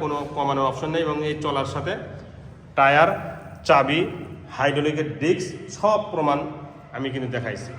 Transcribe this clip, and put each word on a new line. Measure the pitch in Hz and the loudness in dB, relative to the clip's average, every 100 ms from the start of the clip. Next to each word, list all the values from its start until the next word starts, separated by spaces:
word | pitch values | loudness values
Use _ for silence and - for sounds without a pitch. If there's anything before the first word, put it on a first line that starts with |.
কোনো | 151 147 143 | -4 -2 -4
কমানোর | 147 139 135 135 | -2 0 2 2
অপশন | 131 156 | 0 -2
নেই। | 165 | 0
এবং | 160 147 | 0 0
এই | 151 151 | -2 -2
চলার | 151 139 | 0 0
সাথে | 135 147 151 220 - - - - - - - - | -2 -2 -4 -4 -6 -14 -16 -16 -18 -18 -6 4
টায়ার, | 139 147 170 - - - - - | 6 8 6 4 -6 -10 -14 -12
চাবি, | - 151 135 160 185 - - - - | 4 6 6 2 0 -4 -10 -14 -14
হাইড্রোলিকের | - 139 147 147 156 143 113 | 0 0 2 0 0 -4 -2
ডিস্ক, | 147 175 - - - | 2 2 0 -8 -12
সব | - 208 214 - | 0 2 2 0
প্রমাণ | 165 147 143 - - - - - | -2 0 0 -2 -8 -14 -16 -14
আমি | 123 135 | -6 -4
কিন্তু | 131 123 | -4 -4
দেখাইছি। | 120 117 101 - | -4 -6 -8 -10